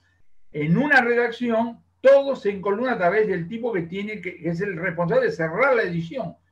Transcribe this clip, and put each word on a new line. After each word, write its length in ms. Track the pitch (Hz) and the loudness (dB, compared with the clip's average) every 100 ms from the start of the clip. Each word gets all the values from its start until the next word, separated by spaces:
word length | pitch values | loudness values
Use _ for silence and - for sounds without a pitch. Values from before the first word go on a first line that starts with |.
| _ _ - - - | _ _ -20 -20 -14
en 280 | 151 151 175 | -6 0 2
una 240 | 285 269 | 4 4
redacción 800 | 240 240 226 - 247 226 240 - _ _ | 4 2 0 -2 -2 0 -2 -6 _ _
todo 360 | 254 277 277 254 | 6 6 4 -2
se 120 | 202 | -2
encolumna 440 | 196 190 202 254 | -4 -2 -2 -2
a 40 | 233 | 0
través 320 | 175 208 202 | 2 2 0
del 180 | 180 170 | 0 -4
tipo 240 | 226 240 | -6 -4
que 120 | 196 | -4
tiene 360 | 165 190 208 208 | -6 -8 -8 -8
que, 160 | 180 170 | -12 -8
que 100 | 156 | -6
es 140 | 170 | -4
el 160 | 202 170 | -4 -4
responsable 480 | 185 165 170 233 233 | -6 -2 0 2 0
de 60 | |
cerrar 440 | 147 160 170 269 247 | -2 -4 0 2 2
la 60 | |
edición. 540 | 180 170 165 277 175 - _ | 0 -4 -6 -8 -10 -12 _